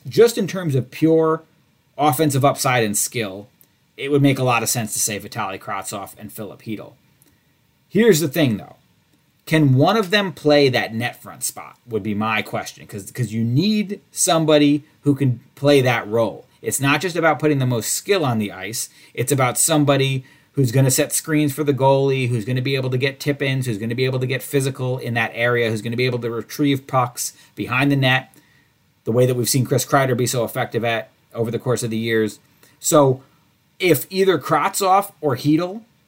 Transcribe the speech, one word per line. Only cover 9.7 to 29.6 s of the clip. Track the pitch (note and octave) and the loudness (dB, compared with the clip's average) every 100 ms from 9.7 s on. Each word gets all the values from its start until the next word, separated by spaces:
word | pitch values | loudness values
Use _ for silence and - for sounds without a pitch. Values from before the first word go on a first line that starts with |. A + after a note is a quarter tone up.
one | C3 E3 A3 | 4 4 2
of | F3+ | 0
them | G#3 F#3+ | 0 -2
play | C#3 D3 D3 C#3 | -2 2 4 4
that | A#2 G2 | 2 -4
net | A2+ A#2+ - | -6 -6 -8
front | G2+ E2 | -18 -10
spot | - - D2 - A#2+ | -10 -10 -18 -20 -8
would | A2 | -6
be | G#2 | -4
my | G2+ A2 G#2+ | -4 -2 -2
question, | - A2 F2+ - D2+ | -4 -8 -10 -16 -16
'cause, | G#2 F#2+ | -16 -12
'cause | - A2 | -6 -4
you | A2+ | -2
need | A#2 B2+ G3+ G#3+ F#3+ G3 _ | 0 2 2 0 -4 -8 _
somebody | - F#3 E3 D#3 D3+ D3 D3 - _ | -4 0 2 4 4 4 2 -4 _
who | C#3+ | -2
can | C3+ C3+ A#2 _ | 0 0 -2 _
play | - C#3 C#3+ | -2 4 4
that | B2+ A#2 G2+ | 4 0 -2
role. | A2+ G#2+ - - _ | -2 -2 -4 -18 _
It's | - - | -6 -2
not | C#3 D3+ | 0 0
just | F#3 | -2
about | E3 D#3+ C#3+ | 0 0 2
putting | D3+ C#3 | 2 2
the | B2+ | 0
most | A#2 - | -2 -4
skill | - - G3 | -6 -2 0
on | C#3 A2+ | 0 -2
the | G2+ | -4
ice. | F2+ F#2+ B2+ - - - | -6 -10 -8 -10 -14 -14
It's | - B2 | -6 -2
about | C#3 B2+ A2+ | 0 0 0
somebody | - D#3 C#3+ C#3 C3+ C3+ - _ _ | 2 2 4 2 2 -2 -8 _ _
who's | - B2 | -2 0
gonna | B2+ C3 | 4 2
set | D3 C#3+ | 2 0
screens | - - D3+ D3 | -2 -2 0 0
for | C#3 | -2
the | C#3+ | -2
goalie, | C3+ C3+ C#3 C#3 C3+ B2 | 2 4 4 2 0 -2
who's | A#2+ | -2
gonna | G#2 B2+ | -2 -4
be | C3 | -2
able | C3+ B2+ | -2 -2
to | B2 | -2
get | C3+ C3+ | -2 -4
tip-ins, | D3+ C#3 C#3 C3 B2 | -4 -2 -2 -2 -2
who's | G#2 | -4
gonna | A2+ | -4
be | A#2+ | -2
able | C3 B2+ | -2 -2
to | B2 | -4
get | B2 | -6
physical | - C#3+ C3+ C3 B2+ B2+ | -2 -2 -2 -4 -6 -4
in | B2 | -4
that | A#2 A2+ | -4 -4
area, | A#2 A#2+ A#2+ A2+ | -2 0 0 0
who's | A2 | -2
gonna | A#2 A#2+ | -4 -2
be | B2+ | -2
able | A#2+ | -2
to | A#2 | -4
retrieve | A#2 G#2 - C#3+ C#3 - | -6 -8 -2 0 0 0
pucks | C3 B2+ - - - _ | -2 -2 -4 -10 -12 _
behind | - G2+ B2 C#3+ | -10 -4 0 2
the | C#3 | 2
net, | C3 C3 - _ _ _ _ _ _ _ | 2 2 -2 _ _ _ _ _ _ _
the | - | -2
way | A#2+ B2+ | 2 2
that | B2 | 2
we've | A2+ | 0
seen | C#3 | 0